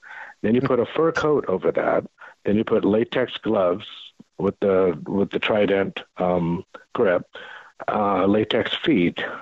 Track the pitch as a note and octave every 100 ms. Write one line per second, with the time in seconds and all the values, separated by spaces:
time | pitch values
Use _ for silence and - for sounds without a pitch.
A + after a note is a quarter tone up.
0 | - - - - G#2 B2 C3 B2 A2 -
1 | D#3+ D#3+ D3+ C#3 - F#2 E2 - - -
2 | - _ - - - G#2 A2 A2 G2 G#2+
3 | A#2 C3 B2 - G#2 A2 F2+ F#2 - -
4 | - _ - - F#2+ - G2+ F#2 F#2 D#2
5 | - G2 G2 - - G#2+ G2 G2 F#2+ -
6 | - - F2+ F2+ E2+ F2 - - - -
7 | G#2 F2+ - - - - - _ - G#2
8 | G2+ F#2+ G2 G#2+ G#2+ A#2 - - - A#2+
9 | E2+ - - -